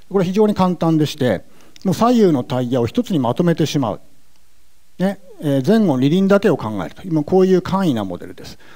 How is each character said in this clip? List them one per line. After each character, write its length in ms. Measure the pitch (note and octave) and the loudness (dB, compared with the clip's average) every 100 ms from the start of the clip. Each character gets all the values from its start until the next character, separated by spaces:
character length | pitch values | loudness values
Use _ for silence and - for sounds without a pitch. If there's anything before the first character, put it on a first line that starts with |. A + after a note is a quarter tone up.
| - | -4
こ 80 | F#3+ | -2
れ 60 | |
非 80 | F3+ | 0
常 160 | F#3+ G#3+ | 2 2
に 60 | |
簡 200 | G3+ F#3 | 2 0
単 240 | F3 E3+ D#3+ | 0 0 2
で 80 | D3 | 0
し 100 | - | -2
て、 280 | B2+ F2+ - - - - | -2 -2 -6 -20 -20 -8
も 80 | G3 | -4
う 20 | |
左 140 | - A#3 | 0 2
右 240 | B3 G3 | 4 4
の 100 | C#3 | 2
タ 180 | B2 B2+ | -2 -4
イ 120 | B2+ | -2
ヤ 80 | B2+ | -2
を 60 | A#2 | -2
一 180 | - | -2
つ 60 | - | -2
に 100 | E3+ | -2
ま 120 | A#2+ A#2+ | 0 0
と 80 | |
め 100 | F3 | 0
て 100 | E3 | 0
し 140 | D3+ D3+ | -2 -2
ま 140 | A#2+ | -4
う。 80 | E2+ - - - - - - - - - - | -6 -12 -20 -20 -20 -20 -20 -20 -20 -16 -4
ね、 220 | F#3 - - G4+ | -4 -4 -12 -8
え 180 | D3+ C#3 | -2 0
ー、 80 | C3 | 2
前 200 | A3+ G3+ | 2 2
後 100 | C3 | 2
二 140 | C3+ | 2
輪 160 | F3 G3 | 2 4
だ 140 | C3+ | 4
け 100 | - | 4
を 60 | C#3 | 0
考 140 | A2+ G#2+ | -2 -6
え 40 | D#2 | -8
る 60 | |
と。 80 | - | -10
今 180 | F#3+ D#3 | -4 -4
こ 180 | D3 F#3 | 2 2
う 60 | F#3 | 4
い 80 | |
う 80 | F#3 | 2
簡 220 | - F#3+ | 0 -2
易 100 | F#3 | 0
な 100 | A#2 | -2
モ 140 | G2 F2 | -4 -8
デ 80 | F2 | -14
ル 80 | |
で 100 | F#2 | -18
す。 140 | - - - | -18 -20 -20